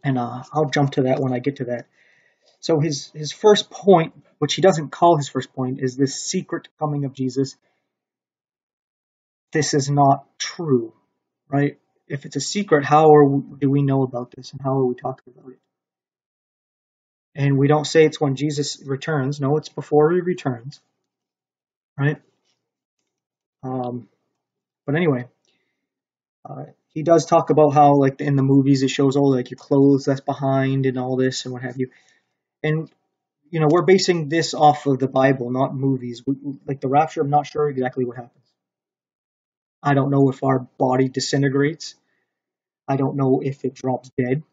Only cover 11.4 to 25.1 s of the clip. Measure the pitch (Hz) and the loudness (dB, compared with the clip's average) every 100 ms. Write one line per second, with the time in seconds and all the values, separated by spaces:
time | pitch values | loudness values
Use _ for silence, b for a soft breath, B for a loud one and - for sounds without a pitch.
11.4 | _ 139 143 - _ _ _ 143 156 143 | _ -4 -4 -6 _ _ _ -12 -8 -10
12.4 | - 202 196 151 143 151 156 151 143 139 | -6 -8 0 0 4 4 8 8 6 2
13.4 | - - 139 139 139 135 127 120 120 - | -6 -4 0 0 0 0 -2 -6 -12 -16
14.4 | 131 139 135 135 131 123 131 131 - 123 | -20 -10 -4 -2 -2 -4 -10 -12 -18 -20
15.4 | 131 131 _ _ _ _ _ _ _ _ | -20 -20 _ _ _ _ _ _ _ _
16.4 | _ _ _ _ _ _ _ _ _ - | _ _ _ _ _ _ _ _ _ -2
17.4 | 139 139 139 151 143 160 156 - 143 131 | 0 2 2 2 2 4 4 2 -4 -2
18.4 | 147 143 143 - 139 135 - 151 131 147 | -4 -4 -6 -8 -8 -8 -4 -4 -4 -4
19.4 | 135 151 - - 143 147 156 180 175 180 | -2 -2 -4 -16 0 2 4 2 -2 -6
20.4 | - 117 127 - _ _ _ _ _ _ | -6 -8 -12 -20 _ _ _ _ _ _
21.4 | _ _ _ _ _ - 139 - _ _ | _ _ _ _ _ -4 -2 -2 _ _
22.4 | _ _ _ _ _ _ _ _ _ _ | _ _ _ _ _ _ _ _ _ _
23.4 | _ _ 131 131 123 123 - _ _ _ | _ _ -10 -8 -6 -10 -14 _ _ _
24.4 | _ _ _ _ - 147 175 | _ _ _ _ -4 0 2